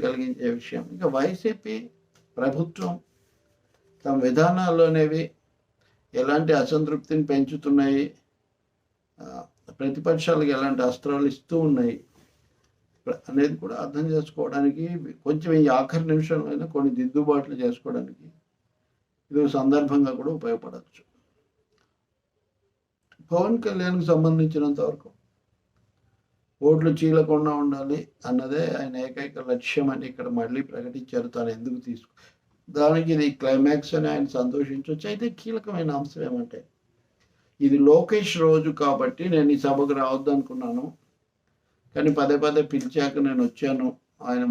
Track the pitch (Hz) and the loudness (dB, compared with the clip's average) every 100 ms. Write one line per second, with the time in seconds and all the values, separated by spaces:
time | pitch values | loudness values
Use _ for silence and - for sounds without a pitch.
0 | 127 127 127 123 123 120 - - 170 175 | 0 -2 -6 -4 -4 -4 -8 -10 -10 -4
1 | 170 135 143 185 220 220 214 220 240 _ | -2 0 -2 -2 -6 -6 -10 -10 -12 _
2 | _ _ _ - 135 143 165 - 90 175 | _ _ _ -4 -2 -2 -6 -6 -8 -8
3 | _ _ _ _ _ _ _ _ _ _ | _ _ _ _ _ _ _ _ _ _
4 | - 135 127 147 170 180 180 165 160 160 | -2 0 2 4 4 4 2 4 4 4
5 | 151 156 165 _ _ _ _ _ _ _ | 2 0 -4 _ _ _ _ _ _ _
6 | _ 123 131 151 160 147 127 151 147 147 | _ -2 2 2 2 2 2 0 0 -4
7 | - 156 147 139 135 151 147 139 139 139 | -2 -2 2 2 0 -2 2 2 4 2
8 | 143 - _ _ _ _ _ _ _ _ | -2 -8 _ _ _ _ _ _ _ _
9 | _ _ 131 - - _ - - 139 151 | _ _ -18 -18 -18 _ -20 -6 -6 -2
10 | 165 160 170 156 147 131 135 127 123 123 | 0 0 2 2 2 2 0 0 0 0
11 | 143 143 143 - - 165 156 131 120 - | -4 0 0 -2 -4 0 2 4 2 -2
12 | - _ _ _ _ _ _ _ _ _ | -14 _ _ _ _ _ _ _ _ _
13 | - - - 135 147 160 107 117 139 147 | -8 -8 -4 0 0 0 -10 -8 -8 -4
14 | 160 156 151 156 147 143 139 147 165 175 | -2 -2 -2 -6 -4 0 0 0 -6 -8
15 | - - 139 156 170 160 143 127 135 165 | -10 -10 -4 -2 2 4 4 4 2 -2
16 | 160 156 156 156 147 147 - 143 139 123 | 0 0 0 -2 -2 -6 -4 0 0 0
17 | 127 147 147 143 143 127 120 120 - 123 | -2 0 2 0 0 -4 -4 -4 -6 -8
18 | - - - _ _ _ _ _ _ _ | -8 -16 -20 _ _ _ _ _ _ _
19 | _ _ _ 143 143 139 135 147 143 143 | _ _ _ 0 2 2 2 2 4 2
20 | 135 123 143 156 117 113 123 120 _ _ | 2 0 -6 -4 -4 -6 -6 -16 _ _
21 | _ _ _ _ _ _ _ _ _ _ | _ _ _ _ _ _ _ _ _ _
22 | _ _ _ _ _ _ _ _ _ _ | _ _ _ _ _ _ _ _ _ _
23 | _ _ - 170 208 233 214 190 180 180 | _ _ -2 0 2 0 0 -2 -2 0
24 | 160 160 160 160 156 156 147 143 147 151 | 2 4 4 4 2 2 0 0 -2 -4
25 | - _ _ _ _ _ _ _ _ _ | -14 _ _ _ _ _ _ _ _ _
26 | _ _ _ _ _ - 143 156 160 147 | _ _ _ _ _ 0 4 4 4 2
27 | 160 160 151 151 151 147 143 139 139 151 | 2 4 4 2 0 0 -2 -2 -4 -6
28 | - _ 123 127 131 151 165 - 135 127 | -6 _ -4 -4 -2 -2 -2 -4 -8 -8
29 | 131 139 143 131 127 123 - 151 139 117 | -10 -10 -12 -12 -4 -4 -2 -2 -2 -2
30 | 127 123 123 120 117 131 139 117 123 135 | -10 -10 -6 -4 -4 -6 -6 -10 -12 -14
31 | - 123 120 120 117 113 123 123 123 113 | -6 -6 -6 -6 -6 -6 -8 -10 -10 -12
32 | _ _ _ _ _ _ - 147 147 165 | _ _ _ _ _ _ -10 0 2 2
33 | 165 151 143 135 135 135 143 147 - 156 | 2 2 0 0 0 4 4 2 0 -2
34 | 151 147 139 127 123 143 139 135 151 156 | -2 -2 -4 -2 -2 -2 -4 -6 -6 -8
35 | 202 208 233 - 220 220 208 180 156 143 | -6 -6 -6 -8 -8 -8 -6 -4 -4 -4
36 | 147 160 - 247 233 - - _ _ _ | -6 -8 -6 -6 -8 -12 -20 _ _ _
37 | _ _ _ _ _ - 139 139 143 165 | _ _ _ _ _ 0 2 6 8 6
38 | 170 214 196 170 160 156 156 147 143 139 | 6 0 0 0 4 4 2 -2 -2 0
39 | 127 - 180 160 143 139 143 139 143 139 | -2 -4 0 2 4 2 2 2 0 0
40 | 131 135 143 139 131 127 120 120 151 - | 0 -2 0 0 -2 -8 -6 -6 -8 -14
41 | _ _ _ _ _ _ _ _ _ 143 | _ _ _ _ _ _ _ _ _ 0
42 | 151 143 139 143 151 151 - 139 - 156 | 0 2 2 2 4 2 0 -2 -2 -2
43 | 139 143 139 127 120 - 139 131 127 - | -2 0 0 2 -2 -2 -2 0 -4 -6
44 | _ _ 123 123 123 | _ _ -4 -2 2